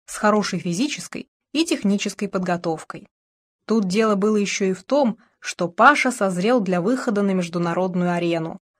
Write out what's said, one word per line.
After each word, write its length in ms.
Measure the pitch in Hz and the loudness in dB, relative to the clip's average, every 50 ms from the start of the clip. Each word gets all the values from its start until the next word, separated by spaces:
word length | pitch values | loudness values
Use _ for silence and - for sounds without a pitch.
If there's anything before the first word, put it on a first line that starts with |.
| _ | _
с 100 | - - | -16 -8
хорошей 440 | - - 208 208 214 196 - - 175 | 0 2 2 2 2 0 -2 -4 -4
физической 680 | - 180 175 175 254 294 - - - - - - - - _ _ _ _ | -4 -4 -2 -2 -2 -2 -4 -8 -10 -12 -14 -14 -14 -16 _ _ _ _
и 140 | - 285 330 | -2 -2 0
технической 640 | 339 330 254 - 196 202 202 - 208 - - 214 190 | 0 -2 0 0 0 0 0 -2 -4 -6 -6 -8 -6
подготовкой. 760 | - 190 185 180 175 170 175 175 160 156 - - - - - - _ _ _ _ _ _ _ _ _ _ _ | -4 -4 -2 -2 -2 -2 -2 -4 -4 -4 -8 -12 -16 -16 -18 -20 _ _ _ _ _ _ _ _ _ _ _
Тут 220 | - 214 226 202 180 | 0 0 2 2 2
дело 280 | 175 214 220 220 208 | 2 2 2 2 2
было 220 | 190 196 214 214 208 | 2 2 2 2 2
ещё 280 | 202 185 - - 202 | 0 0 -2 -2 0
и 80 | 190 190 | 0 -2
в 100 | 185 - | -2 -2
том, 340 | - 262 285 285 233 196 - _ _ _ _ | 0 2 2 2 2 0 -2 _ _ _ _
что 280 | - - - - 180 170 | -12 -12 -6 -4 -6 -4
Паша 440 | - - 220 269 294 285 - 254 | 2 6 6 8 8 6 2 -2
созрел 480 | 247 - 202 190 180 175 180 220 247 - | 0 0 0 0 0 0 0 2 2 2
для 220 | 190 180 185 175 | 2 0 0 0
выхода 400 | 170 208 262 254 - 254 214 202 | 0 0 0 0 -2 -2 -2 0
на 100 | 202 196 | 0 2
международную 800 | 190 185 180 170 - 175 175 170 165 175 185 190 175 180 175 175 | 0 0 -2 -2 -4 -2 -2 -2 0 0 -2 0 0 0 0 0
арену. 480 | 175 175 175 170 170 165 160 165 - - - _ _ _ | 0 0 0 0 0 -2 -4 -6 -8 -12 -16 _ _ _